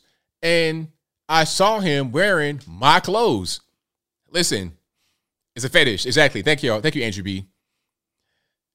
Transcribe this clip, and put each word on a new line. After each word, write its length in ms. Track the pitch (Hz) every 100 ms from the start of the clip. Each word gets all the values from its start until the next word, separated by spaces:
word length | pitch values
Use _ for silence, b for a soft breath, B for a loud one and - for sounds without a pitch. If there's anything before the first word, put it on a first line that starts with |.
| _ _ _ _
and 460 | 165 170 160 160 160 _ _ _ -
I 160 | 160
saw 380 | 156 - 190 220
him 320 | 190 143 135
wearing 480 | 127 202 175 147 147 -
my 360 | 87 135 170
clothes." 580 | 180 208 233 113 90 - _ _ _ _ _ _ _
Listen, 480 | 170 170 110 90 78 _ _ _ _ _ _ _
it's 120 | - 123
a 40 |
fetish. 360 | 180 139 98 123
Exactly. 380 | 120 147 -
Thank 200 | - 147
you 80 | 131
all. 80 | 107
Thank 160 | 151 151
you, 80 |
Andrew 200 | 113 98
B. 240 | 95 95 95 _ _ _ _ _ _ _ _ _ _ _ _